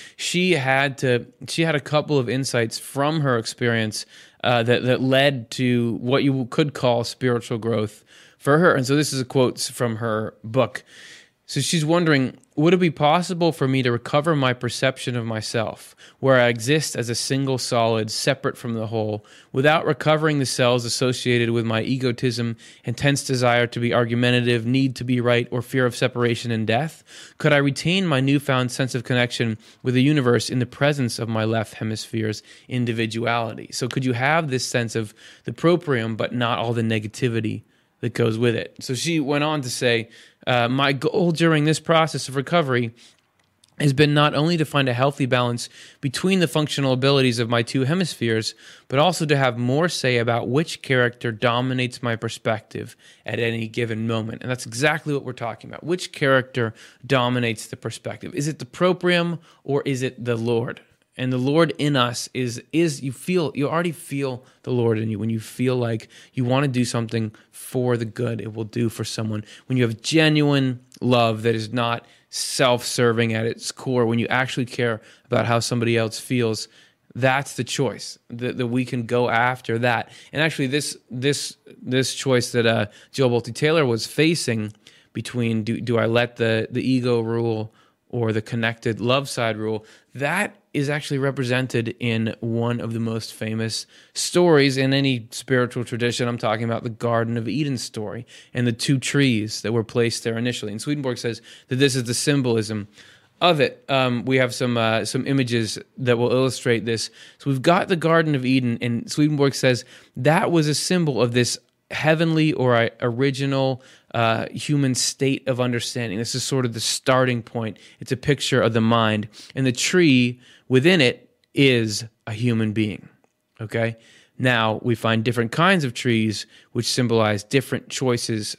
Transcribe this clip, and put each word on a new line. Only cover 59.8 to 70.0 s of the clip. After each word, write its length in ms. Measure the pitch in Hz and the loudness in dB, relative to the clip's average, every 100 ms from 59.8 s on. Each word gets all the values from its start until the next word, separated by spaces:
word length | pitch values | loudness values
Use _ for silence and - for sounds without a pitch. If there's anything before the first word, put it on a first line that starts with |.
is 180 | - 131 | 0 -2
it 220 | 127 127 | -4 -4
the 140 | 123 113 | -4 -2
Lord? 420 | 117 117 120 - - _ _ - | 0 0 -2 -8 -18 _ _ -6
And 160 | 127 | -2
the 40 | 127 | 0
Lord 360 | 131 156 165 - | 2 4 2 2
in 200 | 147 143 | 0 2
us 320 | 120 120 - | 0 -2 -8
is, 300 | 131 127 113 - | -6 -4 -6 -4
is 300 | 156 170 139 | 0 0 -2
you 100 | 135 | -8
feel, 400 | 120 - 180 147 | -8 -2 -2 0
you 140 | - 139 | -2 -2
already 240 | 160 175 | 0 -2
feel 540 | 151 - 139 135 123 - _ | -6 -8 -6 -4 -6 -12 _
the 80 | - | -4
Lord 260 | 123 117 110 | 0 2 0
in 120 | 110 | -2
you 100 | 104 | -4
when 100 | 110 | -2
you 120 | 113 | -4
feel 340 | 110 - 127 127 | -6 -2 0 0
like 320 | 117 113 - - - | -2 -4 -8 -20 -10
you 140 | - 120 | -4 0
want 180 | 131 | 2
to 60 | 143 | 2
do 160 | 123 120 | 0 0
something 480 | 120 113 113 110 - _ | -2 -2 -2 -4 -8 _
for 460 | - - 131 123 117 | -20 -6 -2 0 0
the 80 | 113 | -2
good 340 | - 120 113 | -4 -4 -4
it 140 | 107 | -8
will 100 | 110 | -8
do 240 | 110 123 117 | -6 -2 -2
for 160 | - | -2
someone. 400 | 110 - 110 107 - - - | -6 -6 -4 -6 -8 -16 -4
When 120 | 131 | 0
you 60 | |
have 180 | 117 113 | 2 0